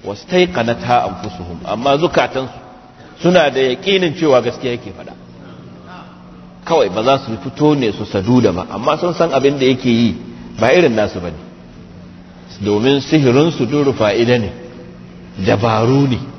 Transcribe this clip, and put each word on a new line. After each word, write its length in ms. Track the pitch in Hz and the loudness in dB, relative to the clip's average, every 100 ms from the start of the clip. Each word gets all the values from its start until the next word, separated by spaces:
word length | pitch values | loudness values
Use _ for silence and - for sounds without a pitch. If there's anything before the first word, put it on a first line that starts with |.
"Wastaiqanatha 1000 | 95 101 - 180 180 120 117 117 123 120 98 | -10 -12 -2 0 0 0 -2 -2 0 0 0
anfusuhum", 560 | 92 104 90 87 85 - | -6 -12 -12 -12 -12 -8
amma 320 | 104 131 143 | -4 0 2
zukatansu 640 | 170 - 123 131 131 - - - - - - - | 2 0 0 -4 -8 -12 -20 -20 -20 -20 -20 -2
suna 280 | 170 180 147 | 2 4 4
da 100 | 131 | 2
yaƙinin 520 | 131 127 185 190 180 135 | 0 0 0 0 0 0
cewa 220 | 147 127 | 2 2
gaskiya 320 | 120 117 131 120 | 2 -4 -6 -6
yake 160 | 101 | -10
faɗa. 220 | 90 76 - - - - - - - - 180 - - - - - - - | -16 -18 -20 -20 -20 -20 -20 -20 -20 -20 -20 -20 -20 -20 -20 -20 -18 -2
Kawai 240 | 165 107 | 0 2
ba 80 | 95 | 0
za 140 | 117 139 | 2 0
su 120 | 135 110 | -2 -8
fito 340 | 135 - 151 151 | -10 0 2 4
ne 160 | 117 | 0
su 100 | 98 104 | -2 -4
saduda 460 | 101 95 127 113 | -2 2 4 4
ba, 140 | 87 90 | 0 -6
amma 280 | 98 127 151 | -4 -2 0
sun 140 | 175 | -2
san 180 | 175 170 | 0 0
abin 260 | 135 139 143 | 2 2 2
da 80 | 131 | 0
yake 220 | 127 127 | 2 2
yi 280 | 117 117 87 - - - - | 2 2 0 -10 -16 -16 0
ba 80 | 110 | 4
irin 200 | 165 165 110 | 4 4 2
nasu 240 | 101 98 | -2 -4
ba 80 | 87 | -10
ne. 80 | 76 - - - - - - - - - - - - | -10 -18 -20 -20 -20 -20 -20 -20 -20 -20 -20 -20 -8
Domin 400 | 101 104 123 139 | -2 2 2 0
sihirinsu 640 | 135 156 135 123 160 - 117 | 2 2 4 4 2 0 -2
duk 200 | 147 139 | 0 0
rufa'ida 500 | 120 107 101 117 123 | 2 0 2 2 2
ne, 120 | 104 - - - - - - - - - | 0 -8 -18 -18 -20 -20 -20 -20 -18 -6
dabaru 640 | 95 110 113 110 117 135 139 | 0 2 2 2 2 4 2
ne. 120 | 110 - | 0 -6